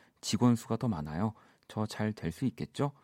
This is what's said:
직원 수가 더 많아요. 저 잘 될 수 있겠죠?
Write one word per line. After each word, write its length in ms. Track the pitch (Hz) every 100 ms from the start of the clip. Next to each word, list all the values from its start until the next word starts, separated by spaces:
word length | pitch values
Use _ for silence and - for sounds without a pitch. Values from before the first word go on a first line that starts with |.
| _ _
직원 340 | - 101 123 117
수가 200 | - 113
더 100 | 123
많아요. 440 | 85 76 78 110 - - _ -
저 160 | 107 107
잘 260 | - 107
될 180 | 104 85
수 140 | - -
있겠죠? 460 | - - - 143 -